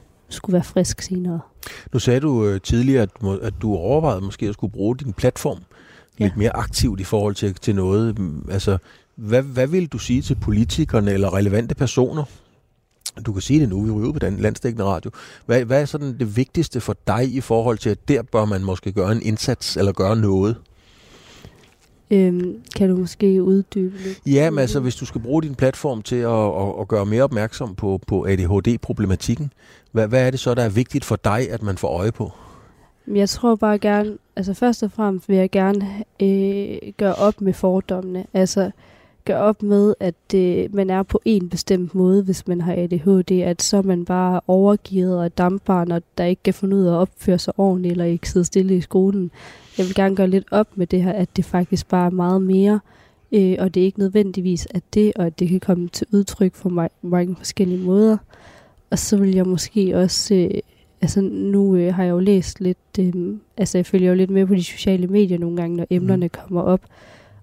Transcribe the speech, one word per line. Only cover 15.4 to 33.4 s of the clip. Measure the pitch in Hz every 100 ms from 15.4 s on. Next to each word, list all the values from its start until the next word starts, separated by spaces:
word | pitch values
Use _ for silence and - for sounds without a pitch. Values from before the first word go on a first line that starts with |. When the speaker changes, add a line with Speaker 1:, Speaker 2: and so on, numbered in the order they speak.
| -
Speaker 2:
Hvad, | 120
hvad | 117 135
er |
sådan | 147 156 143 123
det | 117 104
vigtigste | 131 - 156 123
for | - 104 -
dig | 101 131
i | 127
forhold | - 113 117 110
til, | 110
at | 101 -
der | 139
bør | 117 113
man | 107 101
måske | 95 92 -
gøre | 98 92
en | 113
indsats | - 110 - 120 - -
eller | 98
gøre | 90 95 113
noget? | 104 95 101 117 - _ _ _ _ - - - - - _ _ _ _ _
Speaker 1:
Øhm, | 202 185 180 180 214 - -
kan | 196
du | 180
måske | 175 - 202 190
uddybe | 185 190 190 202 185 196
lidt? | 190 190 -
Speaker 2:
Ja, | 139 156
men | 156
altså, | 127 143
hvis | 127 -
du | 131
skal | 127
bruge | 113 151
din | 156
platform | 131 131 - 151 113
til | 107 123
at, | 117 113 104 80
at, | 98 -
at | 101
gøre | 110 101
mere | 110
opmærksom | 139 120 110 - 127
på, | 92 104 95 -
på | 98 87
A | 95
D |
H | 87 101
D-problematikken, | 95 117 - - 101 90 - 120 147 - - - _
hvad, | 113 107
hvad | 127 127
er |
det | 131
så, | -
der | 123
er | 117
vigtigt | 101 127 143
for | - 107
dig, | 110 107 127
at | 113
man | 104 92
får | -
øje | 82 101
på? | 113 110 - - - - _ _ _ -
Speaker 1:
Jeg | 202 196
tror | -